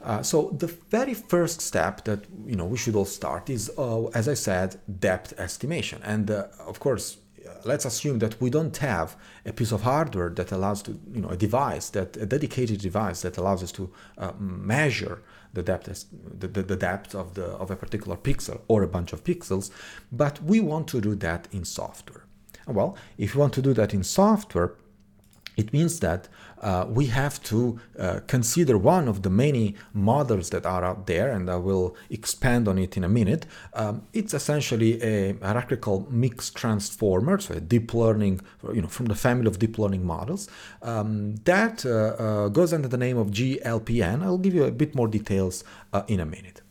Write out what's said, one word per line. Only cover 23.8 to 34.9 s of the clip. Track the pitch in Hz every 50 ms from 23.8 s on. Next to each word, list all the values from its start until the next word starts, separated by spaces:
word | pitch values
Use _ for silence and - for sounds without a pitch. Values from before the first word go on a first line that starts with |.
| 107 101
in | - 98 92
software, | - - - 196 214 226 202 - - - 87 87 90 - - _ - _ - - - _ - - - - - _ - -
it | - 107 110
means | - 143 170 165 165 -
that, | - 85 85 92 - - - - - - - -
uh, | - 104 92 90 92
we | - 113 123 143
have | 127 110 135 139 143 - - -
to, | - 107 113 123 120 113 117 - - - -
uh, | - 90 - - -
consider | - - 127 117 - - 170 175 139 117
one | 98 90 131 175 185 151 120
of | 101 101
the | 95 98
many | 92 104 131 151 143 120 110 101 101 - - - -
models | 107 98 107 123 143 147 123 113 95 87 -
that | - 87 -
are | 92 92 90 90
out | 90 90 - 95
there, | - 87 82 110 139
and | 123 98 90 90
I | 90
will | 90 87 95 98 95 92 87 - - - -
expand | - 107 - - - - - 123 120 120 117 104
on | 92
it | 95 92 92 - 98
in | 92
a | 87
minute. | 107 120 107 98 110 165 - - - - - -
Um, | - 113 110 104 107 - - -
it's | - 226 202 214 -
essentially | 139 - - 147 147 143 - 127 110 113 113